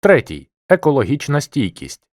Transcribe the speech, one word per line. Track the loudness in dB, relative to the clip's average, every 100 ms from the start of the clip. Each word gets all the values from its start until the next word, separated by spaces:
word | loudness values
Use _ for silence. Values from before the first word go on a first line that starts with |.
Третій — | 4 2 0 -14 -16 _ _
екологічна | 0 2 0 0 -4 -2 -4
стійкість. | -4 -4 -4 -6 -18 -18 _